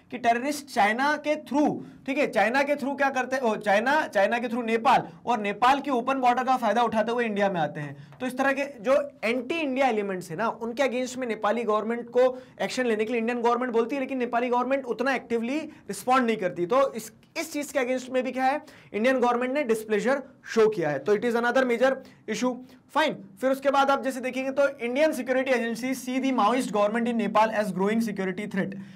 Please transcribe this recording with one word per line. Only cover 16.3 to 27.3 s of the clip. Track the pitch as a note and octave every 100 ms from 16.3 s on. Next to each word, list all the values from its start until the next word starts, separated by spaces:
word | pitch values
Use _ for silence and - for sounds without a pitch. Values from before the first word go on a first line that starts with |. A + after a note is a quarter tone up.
| A3
करती। | F3+ D#3 F3
तो | B3+ C4+
इस, | A3+ - - _ D#4
इस | D#4
चीज | D4 C#4+
के | C#4+
against | B3 B3+ B3+
में | B3+
भी | B3+
क्या | B3
है, | C4 D4 D4 - -
इंडियन | G#3 A#3+ C4
गवर्नमेंट | A#3+ A#3+ B3+
ने | C#4
डिस्प्लेजर | B3+ A3 G#3+ G#3 G3+ C#4 C#4 -
शो | - A3+ G#3+
किया | G3 D#3
है, | C#3
तो | - G#3
it |
is | A#3+
another | A#3 A#3+ C4
major | B3+ A#3 C4 C4 - - -
issue। | G#3 B3 B3 - - _
फाइन, | C#4 D4+ F3+ - -
फिर | B3+
उसके | C4 C#4
बाद | C#4 C4+
आप | C4+
जैसे | C4 C4
देखेंगे, | B3+ B3+ C4
तो | C4+ C#4
इंडियन | C#4 A#3 B3+ D#4
सिक्योरिटी | C4 B3+ C4 C4
एजेंसी | B3 A#3 A#3 B3+
see | C4 - B3+ C4+
the | B3
Maoist | G#3 C4 G#3
government | G#3 G#3 A#3 A#3
in | A#3
Nepal | G3+